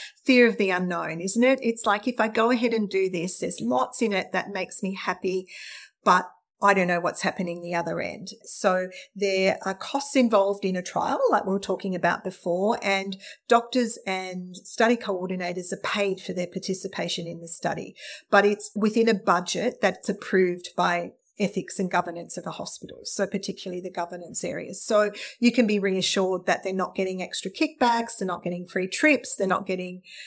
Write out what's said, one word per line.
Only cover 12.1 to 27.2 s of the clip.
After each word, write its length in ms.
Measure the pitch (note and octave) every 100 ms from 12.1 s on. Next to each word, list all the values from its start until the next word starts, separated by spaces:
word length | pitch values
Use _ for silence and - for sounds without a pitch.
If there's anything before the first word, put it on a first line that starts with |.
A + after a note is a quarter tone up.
| -
before, 560 | F#3+ - F3+ F3 G3+ A3+
and 340 | G3 G3 G3 F#3+ - - _
doctors 500 | A#3+ A#3 B3+ A#3 -
and 520 | - F#3 F#3 F3+ F3+ F3+
study 320 | - - A3+ A#3
coordinators 760 | G#3+ F#3 F#3 F#3 F3+ F3+ F3
are 80 | F#3+
paid 360 | - G#3 G3+ F#3
for 120 | -
their 160 | F3+ F3+
participation 800 | F#3 - F#3 F#3 - E3+ - E3
in 100 | E3+
the 80 | E3
study. 480 | - E3+ - - - - - -
But 160 | G3+
it's 280 | G3+ G3+ -
within 340 | G#3+ G#3+ G#3+ A3+
a 60 |
budget 680 | A3 A3 F3+ F3+ F3+ E3+ -
that's 280 | G3 F#3 -
approved 640 | F#3+ - F#3+ F#3 F3 -
by 380 | - F3+ F3 F3 - - -
ethics 400 | F#3+ F#3+ - -
and 100 | F#3
governance 480 | F3 F3 E3+ E3+ -
of 80 |
a 60 | -
hospital, 520 | - - - - -
so 200 | - -
particularly 560 | G3 G3+ - F#3 F#3+ F3+
the 120 | F3+
governance 500 | F#3+ E3+ F3+ F3 -
areas. 400 | F3 E3+ E3 -
So 300 | - G#3+ G#3 G3+ - -
you 140 | A#3+
can 160 | A#3+ A3
be 100 | G#3
reassured 680 | G3 F#3+ F#3 - F#3 F#3 F3+
that 180 | F3
they're 80 | F#3+
not 240 | F#3+ F3+ -
getting 260 | F#3+ F#3